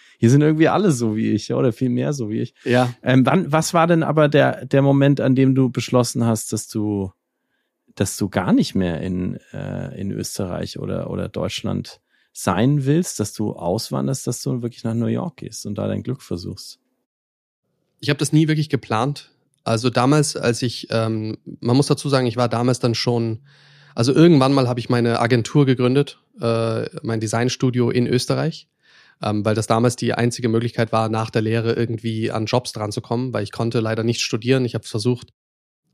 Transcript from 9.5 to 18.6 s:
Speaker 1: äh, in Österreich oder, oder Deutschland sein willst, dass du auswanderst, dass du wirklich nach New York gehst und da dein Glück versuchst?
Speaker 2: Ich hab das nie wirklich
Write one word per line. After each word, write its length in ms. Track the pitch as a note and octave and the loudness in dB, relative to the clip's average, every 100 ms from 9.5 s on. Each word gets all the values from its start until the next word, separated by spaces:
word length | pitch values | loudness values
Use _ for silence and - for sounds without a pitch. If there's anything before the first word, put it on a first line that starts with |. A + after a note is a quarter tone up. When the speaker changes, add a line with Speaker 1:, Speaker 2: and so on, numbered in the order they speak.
Speaker 1:
äh, 480 | - - - G1+ - | -10 -8 -8 -8 -8
in 120 | G2 | -8
Österreich 680 | - - - F#2 E2+ F2 - | -6 -8 -6 -6 -6 -8 -8
oder, 300 | G2 F#2 E2+ | -6 -6 -6
oder 180 | F#2 F#2+ | -6 -6
Deutschland 720 | - F2 - G2+ F#2+ - - _ _ _ | -6 -6 -6 -4 -6 -6 -14 _ _ _
sein 540 | - - F2+ B2 D3 C3 | -8 -2 0 2 2 2
willst, 340 | D#3 F#3 - | 0 -2 -4
dass 140 | G2+ | -6
du 180 | - G#2+ | -4 -6
auswanderst, 760 | - E2+ G#2+ - C3+ C3+ C3+ - | -4 -4 -4 -4 -4 -4 -4 -6
dass 160 | B2 | -6
du 200 | C#3 B2+ | -4 -4
wirklich 240 | A#2 - A#2 | -6 -6 -6
nach 100 | A#2 | -2
New 120 | A2+ | -2
York 300 | A#2 F3+ - | -2 -4 -10
gehst 280 | - - G2+ | -14 -12 -10
und 120 | G#2 | -6
da 100 | G2+ | -4
dein 160 | G2 | -4
Glück 180 | G2+ C3 | -6 -8
versuchst? 580 | - F2 F#2 G2 - - _ _ _ _ _ _ _ _ _ _ _ _ | -8 -8 -8 -12 -16 -20 _ _ _ _ _ _ _ _ _ _ _ _
Speaker 2:
Ich 100 | - | -4
hab 80 | C#3+ | -2
das 160 | D3 | 2
nie 160 | D3+ D#3+ | 4 4
wirklich 180 | D#3 | 2